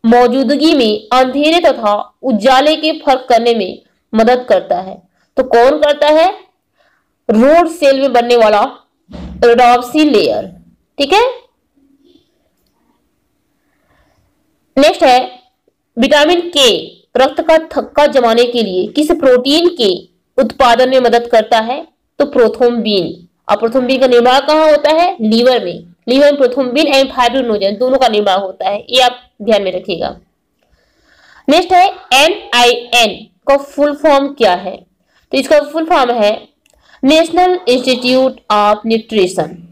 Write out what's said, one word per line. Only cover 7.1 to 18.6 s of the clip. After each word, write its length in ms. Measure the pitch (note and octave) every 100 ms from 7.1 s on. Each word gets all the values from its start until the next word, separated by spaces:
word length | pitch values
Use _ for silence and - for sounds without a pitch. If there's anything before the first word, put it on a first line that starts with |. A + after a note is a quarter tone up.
| _ -
Rod 400 | G#3+ C4 E4 E4+
cell 300 | - C#4 C4+
में 120 | C4+
बनने 240 | A#3+ A#3+ A#3+
वाला 260 | G#3+ G#3 B3+ - _ _ _ - - -
rhodopsin 680 | A#3+ A#3 A#3+ A#3+ B3 D#4 D4+
layer। 360 | A3 D3 G#2+ - - _ _ _ -
ठीक 140 | C#4
है, 140 | G4 B4 A#4+ _ _ _ _ _ _ _ _ _ _ _ _ _ _ _ _ _ _ _ _ _ _ _ _ _ _ _ _ _ _ _ _ _ -
Next 260 | D4+ F4
है 180 | D#4 B3+ B3+ - _ _ _ _ _ -
vitamin 540 | C4+ D4 D4+ F4 E4+
K 200 | D4 B3+ E3+ - - _ A#3
रक्त 240 | C4+ D4+
का 160 | E4 D#4+ D#4+
थक्का 360 | C#4+ - - D4
जमाने 360 | C4 A#3+ A3+ A#3+
के 160 | A#3+